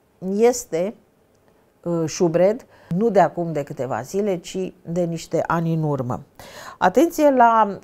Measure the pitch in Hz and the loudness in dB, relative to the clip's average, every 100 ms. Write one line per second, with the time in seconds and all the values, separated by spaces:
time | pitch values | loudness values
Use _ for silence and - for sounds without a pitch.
0 | _ _ 185 202 233 247 - 165 190 - | _ _ -6 2 2 2 -4 -4 -4 -8
1 | _ _ _ _ _ _ _ _ 175 170 | _ _ _ _ _ _ _ _ -6 -2
2 | 156 - 175 170 185 233 - _ _ 175 | -4 0 0 4 2 2 -8 _ _ -2
3 | 233 196 160 - 170 151 143 147 127 113 | 2 4 2 0 -6 -6 -8 -8 -6 -6
4 | 131 196 208 175 - 190 185 - 175 170 | -4 -4 -2 -4 -6 -8 -8 -10 -8 -4
5 | 170 165 - 160 - 165 165 160 156 139 | -2 -4 -4 -4 -2 -2 0 -2 -2 -2
6 | 123 113 - - - - - - 185 240 | -4 -6 -10 -20 -20 -20 -20 -2 0 4
7 | 339 320 294 254 233 226 208 190 | 2 4 2 6 6 6 2 -2